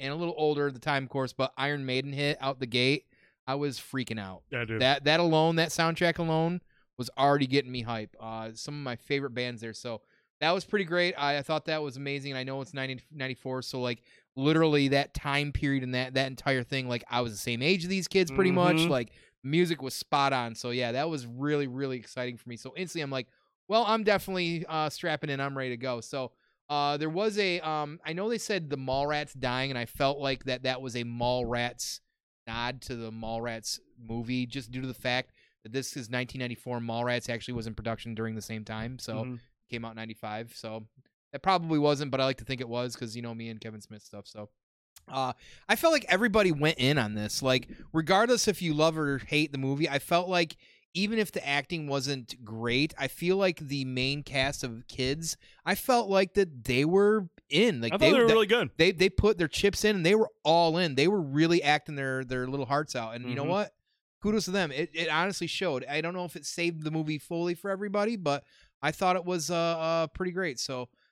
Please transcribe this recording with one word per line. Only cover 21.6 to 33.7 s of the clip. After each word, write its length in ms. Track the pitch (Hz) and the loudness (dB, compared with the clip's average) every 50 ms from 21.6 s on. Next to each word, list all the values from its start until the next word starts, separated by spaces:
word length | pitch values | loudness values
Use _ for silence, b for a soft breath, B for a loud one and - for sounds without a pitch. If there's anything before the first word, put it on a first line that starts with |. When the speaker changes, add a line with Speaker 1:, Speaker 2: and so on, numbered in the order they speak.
| 143 | 0
Speaker 1:
really 300 | 131 123 131 139 135 131 123 | -2 -4 -4 -4 -4 -4 -6
exciting 380 | 107 - - 127 123 123 123 | -8 -10 -8 -6 -6 -6 -6
for 120 | 117 - 120 | -10 -12 -14
me. 80 | 120 | -14
So 160 | 113 - 147 - | -12 -12 -12 -10
instantly 260 | 160 185 165 - 170 151 | -8 -8 -6 -6 -6 -6
I'm 80 | 139 | -4
like, 180 | 135 131 120 - _ _ _ _ _ _ _ - | -4 -6 -6 -8 _ _ _ _ _ _ _ 0
"Well, 160 | 202 226 240 | 2 2 4
I'm 160 | 208 220 226 214 | 4 2 2 4
definitely, 600 | 208 208 190 - - 190 185 175 170 170 165 156 - | 4 4 2 2 -2 -2 -2 0 0 -2 -2 -4 -4
uh, 200 | 160 156 156 151 | -2 -2 -2 -2
strapping 400 | - - - 170 156 147 - 147 | -2 -4 -4 -2 -2 -2 -2 -4
in. 80 | 139 135 | -4 -2
I'm 160 | 139 139 139 | -4 -4 -4
ready 140 | 135 131 127 | -4 -4 -4
to 60 | 123 | -6
go." 240 | 117 123 131 123 117 | -4 -4 -4 -4 -4
So, 320 | 110 - - 139 131 117 - _ _ _ _ _ _ - | -6 -6 -6 -6 -6 -6 -10 _ _ _ _ _ _ -4
uh, 300 | 147 147 143 143 147 143 | 0 0 2 2 2 0
there 100 | 151 156 | -2 -2
was 280 | 160 180 208 220 202 208 | 0 0 0 0 2 2
a, 220 | 202 190 175 175 | 2 2 0 0
um, 380 | 165 156 156 151 151 147 151 175 - | -2 -2 -2 -2 -2 -4 -6 -10 -8
I 80 | 156 165 | -6 -4
know 160 | 175 196 220 | -4 -2 -2
they 80 | 240 214 | -2 -4
said 300 | - - 214 185 165 143 | -2 -2 -2 -2 -2 -4
the 80 | 143 | -4
Mallrats 600 | 135 131 131 131 135 143 147 151 147 151 143 - 135 | -4 -2 0 0 2 2 2 0 -2 -4 -6 -6 -4
dying, 320 | 123 123 123 127 131 139 | -2 -2 0 0 0 -2
and 80 | 135 120 | -2 -4
I 80 | 120 | -6
felt 320 | - - - 143 139 143 143 | -6 -2 0 2 2 2 0
like 260 | 139 139 135 131 - | -2 -2 -2 -2 -2
that, 200 | 135 127 127 127 | -4 -4 -2 -2
that 180 | 127 127 127 135 | -2 -2 -2 -6
was 140 | 131 117 | -6 -6
a 60 | 123 120 | -4 -6
Mallrats 960 | 120 117 120 120 123 127 127 123 117 120 120 120 120 120 - - - - - - _ _ _ _ _ _ _ _ | -4 -4 -2 0 0 2 0 0 -2 -2 -2 -2 -2 -4 -8 -10 -10 -10 -12 -14 _ _ _ _ _ _ _ _
nod 360 | - 113 117 120 123 131 127 - | -8 -6 -4 -4 -4 -4 -6 -10
to 120 | - 127 | -10 -8
the 140 | 117 113 113 | -8 -8 -8
Mallrats 720 | 110 113 110 110 113 113 117 120 113 113 110 - | -8 -8 -6 -6 -6 -4 -4 -6 -6 -6 -8 -8